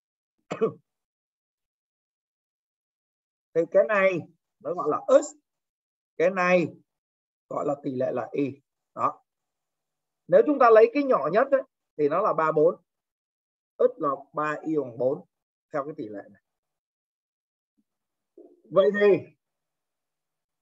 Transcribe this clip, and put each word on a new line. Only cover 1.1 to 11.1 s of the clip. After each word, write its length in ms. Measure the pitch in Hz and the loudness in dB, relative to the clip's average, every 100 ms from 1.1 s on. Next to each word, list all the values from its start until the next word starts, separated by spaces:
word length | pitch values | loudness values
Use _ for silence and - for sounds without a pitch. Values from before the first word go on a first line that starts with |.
| _ _ _ _ _ _ _ _ _ _ _ _ _ _ _ _ _ _ _ _ _ _ _ _ | _ _ _ _ _ _ _ _ _ _ _ _ _ _ _ _ _ _ _ _ _ _ _ _
Thì 80 | 165 170 | -4 0
cái 120 | 190 220 | 0 2
này 320 | 202 190 175 - _ _ _ | 0 0 -2 -8 _ _ _
nó 140 | 131 | -10
gọi 160 | 180 151 | -6 -4
là 320 | 131 - 277 | -4 2 2
x. 40 | 302 - _ _ _ _ _ _ _ - | 2 -10 _ _ _ _ _ _ _ -2
Cái 120 | 170 | -2
này 380 | 190 180 180 147 - _ _ _ _ _ _ _ | 0 2 2 0 -6 _ _ _ _ _ _ _
gọi 160 | - 151 | -6 -4
là 80 | 143 | -6
tỷ 120 | 147 127 | -6 -4
lệ 160 | 127 | -4
là 160 | 123 110 | -4 -6
y. 300 | - 139 123 _ _ _ | -6 -6 -8 _ _ _
Đó. 300 | 107 131 - _ _ _ _ _ _ _ _ _ _ - | -6 -4 -4 _ _ _ _ _ _ _ _ _ _ 2
Nếu 140 | 185 226 | 2 4
chúng 140 | 277 | 2
ta 100 | 233 | 6
lấy 220 | 220 226 | 6 6
cái 100 | 285 | 2
nhỏ 260 | 269 | 0